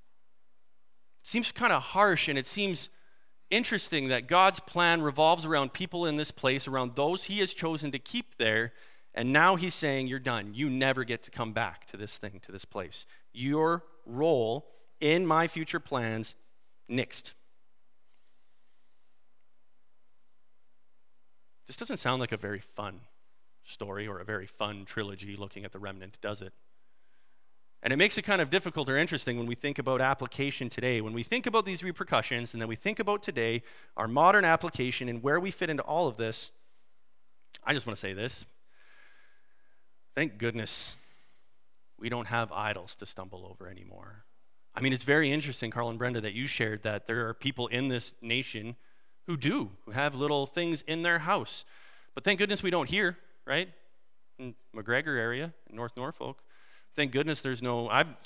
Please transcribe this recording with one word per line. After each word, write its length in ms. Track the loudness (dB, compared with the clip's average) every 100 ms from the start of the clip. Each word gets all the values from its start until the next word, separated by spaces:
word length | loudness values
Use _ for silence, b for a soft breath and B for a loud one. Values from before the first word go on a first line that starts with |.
| -18 -18 -18 -20 -20 -20 -20 -20 -20 -20 -20 -12
Seems 300 | -2 0 0
kinda 280 | 2 4 4
harsh, 480 | 2 6 6 6 4
and 100 | 2
it 80 | 2
seems 420 | 2 2 0 -2 b b b b b 2
interesting 580 | 2 4 0 2 0 2
that 200 | 2 6
God's 320 | 8 8 6
plan 420 | -2 4 6 6
revolves 420 | 4 8 8 8
around 280 | 6 2 2
people 340 | -2 -4 0 0
in 100 | 2
this 140 | 0
place, 380 | 2 2 2 2
around 260 | 0 0
those 300 | 2 2 2
he 160 | -2 0
has 120 | 0
chosen 380 | 0 -2 0 -2
to 80 | -4
keep 380 | -4 -6 -6 0
there, 360 | 4 4 2 -4 b b b
and 200 | -2 2
now 240 | 6 6 6
he's 180 | 2
saying, 320 | 2 2 0 -2
"You're 140 | -2
done. 340 | -2 -2 -4
You 160 | -2 0
never 320 | 2 2 2
get 220 | 0 -4
to 60 | -6
come 200 | -4 -2
back 320 | 0 -2 -4 -14
to 100 | -10
this 200 | -8 -6
thing, 220 | -8 -10
to 120 | -12
this 120 | -12
place. 400 | -8 -8 -6 -8 -10 b b
Your 520 | -4 0 4 4 2 -4 -18 -8
role 640 | 2 4 6 4 0 -4 b b 0
in 260 | 4 4 6
my 220 | 6 4
future 320 | 0 -4 -4
plans, 560 | 0 0 2 0 -4 -8 -16 -20 -20 -16 -2
nixed." 460 | -2 0 -4 -6 -16 -18 -20 -20 -18 -18 -18 -18 -18 -18 -18 -18 -18 -18 -18 -18 -18 -18 -18 -20 -20 -20 -20 -20 -20 -20 -20 -18 -18 -18 -18 -18 -18 -18 -18 -18 -18 -18 -18 -18 -18 -18 -18 -10
This 100 | -6
doesn't 220 | -4 0
sound 200 | 2 2
like 140 | 0
a 40 | -2
very 220 | -4 -6
fun 440 | -8 -8 -8 -8 -16 -18 -18 -18 -18 -18
story 460 | -14 -10 -6 -4 -6
or 100 | -6
a 60 |
very 220 | -4 -4 -4
fun 380 | -4 -4 -4
trilogy 520 | -8 -6 -4 -6 -10 -10
looking 280 | -10 -10
at 60 | -12
the 80 | -10
remnant, 420 | -10 -10 -14 -8
does 220 | -6 -6
it? 100 | -8 -14 -20 -20 -20 -20 -20 -20 -20 -20 -20 -20 -20 -4
And 120 | 0
it 40 | 4
makes 220 | 4 4
it 40 |
kind 200 | 2 2
of 80 | 4
difficult 380 | 2 0 -2 2
or 100 | 2
interesting 400 | 2 0 -2 -2
when 80 | -2
we 80 |
think 240 | -2 -2 -2
about 220 | 2 4
application 680 | 4 4 -2 -2 -2 -2 -4
today. 320 | -2 2 2
When 120 | 0
we 100 | -4
think 240 | -2 0 2
about 180 | 2
these 200 | 2 -4
repercussions, 680 | -4 -4 2 4 4 -2 -2
and 80 | -4
then 80 | -4
we 60 |
think 240 | -2 -2 -2
about 240 | 0 0
today, 400 | 0 0 2 0 B B B -4
our 120 | 2
modern 360 | 8 8 10
application 640 | 8 6 4 -2 -2 0 -2
and 140 | 0
where 160 | 2 2
we 140 | 2
fit 180 | -2 -2
into 140 | 0
all 240 | 0 2 2
of 80 | 0
this, 340 | -2 0 -2 -6 -20 -20 -20 -20 -18 -18 -18 -20 -14 -8
I 100 | -2
just 140 | -2 -2
wanna 100 | -6
say 180 | -6
this. 300 | -4 -6 -8 -14 -18 -20 b b b b b b b b b b b b -20 -8
Thank 260 | -2 -2 0
goodness 580 | -2 0 2 2 2 -4 b b b b b b -18 -18 -18 -8
we 120 | -4
don't 180 | -4 0
have 240 | 2 2
idols 460 | 0 -2 -2 -6 -10
to 100 | -10
stumble 400 | -10 -12 -12 -14
over 220 | -14 -14
anymore. 560 | -14 -16 -16 -16 -18 -18 -20 -20 -20 -10
I 60 | 0
mean, 120 | 2
it's 120 | 2
very 260 | 6 6 6
interesting, 400 | 2 0 -4 -4
Carl 180 | -2 -2
and 120 | 0
Brenda, 200 | 0 0
that 140 | -2
you 140 | -2 -2
shared 340 | 0 0 0
that 240 | -2 -4 -2
there 220 | -2 -2
are 40 |
people 360 | -2 -4 -2 -2
in 180 | 0 0
this 300 | 0 -2 -6
nation 560 | -2 0 0 -6 -8 -10 -14 -20 -20 -14 -4
who 100 | 0
do, 340 | 2 2 -2 -8
who 80 | -6
have 220 | 0 0
little 300 | 2 2 2
things 380 | 0 0 0 0
in 200 | -2 0
their 180 | 4 2
house. 440 | 4 2 2 -6 -8 b b b b
But 100 | -2
thank 140 | 2 4
goodness 240 | 4 2
we 80 | 2
don't 180 | 2 2
here, 300 | 2 2 0 -14 -12 0
right? 260 | 0 0 -8 -18 -18 -18 -18 -18 -12
In 180 | -12 -12 -14
McGregor 420 | -10 0 0 2 0
area, 360 | 2 0 -4 -8 -14
in 80 | -8
North 200 | -8 -6
Norfolk. 460 | -8 -6 -8 -10 -16 b b b b 0
Thank 160 | 2
goodness 280 | 4 2 0
there's 220 | -2 -2
no, 260 | 0 0 4
I've, 200 | 4 4 0